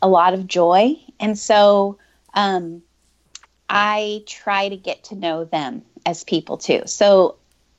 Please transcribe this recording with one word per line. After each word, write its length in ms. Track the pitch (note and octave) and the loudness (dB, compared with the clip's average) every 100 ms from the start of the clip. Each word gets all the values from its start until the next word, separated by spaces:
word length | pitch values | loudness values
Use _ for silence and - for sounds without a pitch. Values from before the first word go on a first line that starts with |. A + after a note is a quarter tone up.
a 60 | F#3+ | 2
lot 280 | F#3 F3+ F#3 | 4 4 0
of 100 | F#3 | -4
joy. 500 | F3+ E3+ F#3 A#3+ D#4+ - - | 0 2 4 2 -2 -10 -8
And 200 | G#3+ G#3 | -6 -4
so, 580 | - G#3+ G#3 G3+ G3 G3+ _ _ _ - | 0 4 4 4 0 -6 _ _ _ -4
um, 480 | G3 F#3 E3+ E3+ _ _ _ _ _ - _ _ - | -2 -4 -6 -12 _ _ _ _ _ -20 _ _ -6
I 540 | G3+ G#3 G#3+ G#3 G#3 G#3 | -2 0 -2 -4 -8 -12
try 420 | - - G3 G3 | -12 -6 -4 -4
to 80 | F#3+ | -6
get 280 | F#3 - - | -10 -12 -14
to 100 | G3 | -10
know 280 | E3+ D#3+ E3 | -6 -6 -6
them 360 | D#3+ C3+ - - - F3 | -6 -6 -10 -16 -12 -10
as 180 | E3 | -10
people, 340 | - E3 - D#3+ | -4 -6 -4 -8
too. 260 | - C3 - | -2 -2 -2
So 520 | - G3+ G3 F3 - _ _ _ | 0 4 6 4 -2 _ _ _